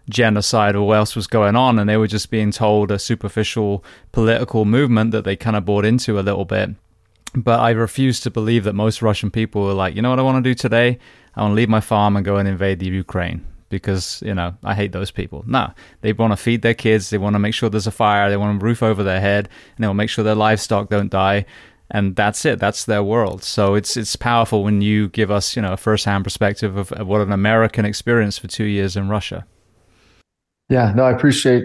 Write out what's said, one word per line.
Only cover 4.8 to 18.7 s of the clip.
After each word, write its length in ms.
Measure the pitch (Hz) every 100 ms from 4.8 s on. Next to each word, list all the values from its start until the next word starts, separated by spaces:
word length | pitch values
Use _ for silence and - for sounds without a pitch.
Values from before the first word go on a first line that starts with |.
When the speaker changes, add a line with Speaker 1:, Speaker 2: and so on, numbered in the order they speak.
| 135 110 113
Speaker 1:
that 120 | 107
they 120 | 98 101
kind 180 | 113
of 120 | 107 92
bought 180 | 101
into 340 | 107 123 - 104
a 40 |
little 240 | 95 98 95
bit. 240 | 98 98 101 _ _ _ _ -
But 260 | 120 120 117
I 100 | 117
refuse 500 | 113 113 - 131 117
to 100 | 113
believe 340 | 113 110 117
that 100 | 101
most 280 | 98 110 -
Russian 280 | 110 101 104
people 340 | 110 110 104
were 100 | 98
like, 200 | 98 92
"You 60 | 92
know 100 | 123
what 80 | 127
I 40 |
wanna 180 | 131 127
do 140 | 127
today? 440 | 123 101 113 123 123 - - _ -
I 60 |
wanna 120 | 104
leave 140 | 104 110
my 120 | 110
farm 360 | - 107 104 101
and 80 |
go 140 | 98 101
and 100 | 98
invade 300 | 92 98 92
the 80 | 92
Ukraine 580 | 95 - 92 87 82 - - -
because, 520 | 98 - 95 - -
you 100 | 104
know, 200 | 98 87 92
I 120 | -
hate 180 | 98 101
those 180 | 92 101
people." 320 | - - 71 110
No, 260 | 127 - - - _
they 100 | 107
wanna 240 | 110 113 101
feed 240 | 117 117
their 140 | 117
kids, 340 | 113 113 110 95
they 100 | 107
wanna 200 | 101 104
make 160 | 104
sure 160 | - 113
there's 160 | 107 104
a 40 |
fire, 380 | - 107 101 101
they 80 | 101
want 260 | 104 101
a 20 |
roof 180 | 110